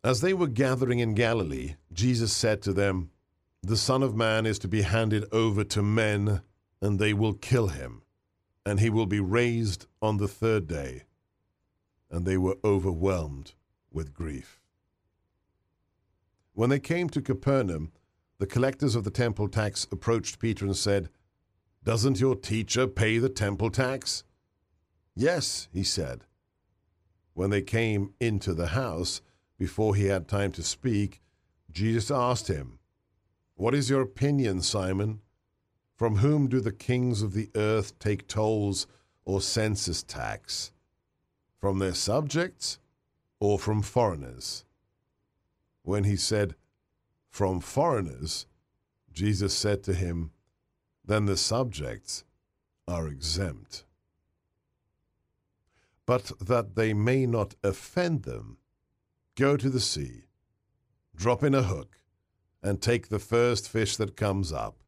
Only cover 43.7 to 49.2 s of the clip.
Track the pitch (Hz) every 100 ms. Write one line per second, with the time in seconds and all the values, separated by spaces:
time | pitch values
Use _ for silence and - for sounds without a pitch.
43.7 | 107 101 127 113 80 64 62 - - _
44.7 | _ _ _ _ _ _ _ _ _ _
45.7 | _ 85 101 101 98 - 107 101 - _
46.7 | _ _ _ _ _ _ - 98 90 -
47.7 | - 165 123 82 64 80 - - _ _
48.7 | _ _ _ _ -